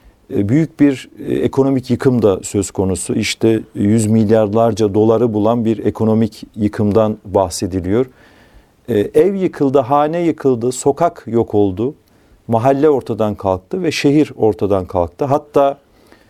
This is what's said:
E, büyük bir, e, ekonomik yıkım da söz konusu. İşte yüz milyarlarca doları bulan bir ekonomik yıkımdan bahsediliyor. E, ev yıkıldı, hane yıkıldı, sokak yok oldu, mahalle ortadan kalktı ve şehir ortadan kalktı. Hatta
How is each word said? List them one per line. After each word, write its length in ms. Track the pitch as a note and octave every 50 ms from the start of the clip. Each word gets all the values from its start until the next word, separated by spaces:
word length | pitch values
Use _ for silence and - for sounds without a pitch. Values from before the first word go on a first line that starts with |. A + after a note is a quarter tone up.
| _ - _ _ _ - -
E, 140 | G#2 G2+ G2
büyük 300 | B2+ D#3 D#3+ - - -
bir, 300 | D3 C#3+ C3 A#2 - - - - -
e, 60 | - B2
ekonomik 560 | C3+ - C#3+ - C#3 C3+ C3+ C#3 B2+ - -
yıkım 320 | A#2+ - - C3+ B2 A#2
da 180 | A2 G#2 F#2 D#2+ -
söz 280 | - - G2+ F#2+ -
konusu. 440 | - - F#2+ F#2+ F#2 - - - A2+
İşte 440 | A2+ G#2 - - - A2+ A2+ A2+ A2 A2+ - -
yüz 320 | A#2+ G#2 G2+ A2 A2+ G#2+
milyarlarca 880 | G#2+ A2+ A2+ A2 G2+ A2+ A2 A2 G2+ G#2 A2+ A#2 A#2 G#2+ G2+ A2 G2+ F#2+
doları 400 | A2 G#2+ A2+ A2+ A2 B2 A#2 G#2+
bulan 320 | G#2+ G2+ A2+ A#2+ A#2+ A2
bir 200 | A2+ A2 - G#2+
ekonomik 580 | G#2+ - - A2 A2 A2 A2 A2+ G#2 - - - - -
yıkımdan 640 | G#2+ G#2 G#2 - - G#2+ G#2 G2 A2+ G#2+ G#2+ G#2+ - -
bahsediliyor. 800 | G2+ F2+ G2+ F#2+ F2 - - G#2+ F2+ F#2 F#2 E2+ F#2 G2+ A#2+ C3 C3 _ _ _ - _ _ _ _ _ - _ _ _ _ _ -
E, 100 | A2+ G#2
ev 340 | G2+ G2+ - D3+ E3 G3+ G3
yıkıldı, 460 | F#3+ F#3 D#3 - - D3 C3+ C3 C#3+
hane 400 | A#2+ A#2 C#3+ D3 D3 D#3 E3 F3
yıkıldı, 520 | F3 D#3+ - - - C3+ B2+ A2+ A2+ B2+
sokak 520 | B2 - - C#3 C#3 - E3+ E3+ E3+ - -
yok 280 | A2+ A2+ A#2 A2 - -
oldu, 400 | G#2 G#2 G2 F#2 G2 A#2 C#3 D#3 _ _ _ _ _ _ _ _ _ _
mahalle 420 | - A#2 A2+ A#2+ C3+ C#3 C3+ D3 D#3
ortadan 460 | C#3+ B2 - - A2+ G2+ A2 G#2+ G2+
kalktı 480 | - - F#2+ F#2 F#2 - - - F#3+ F3
ve 80 | D#3
şehir 400 | - - - C#3+ C#3 D#3 C#3 - -
ortadan 480 | - A2 G#2+ G2+ - A2 G2 G2+ F#2+ F2+
kalktı. 400 | - - F2+ F2 E2+ - - D3
Hatta 520 | B2+ C3+ D3+ D3+ - - C#3+ C#3 C#3 C#3 - _ _ _ _ _ _ _ _ _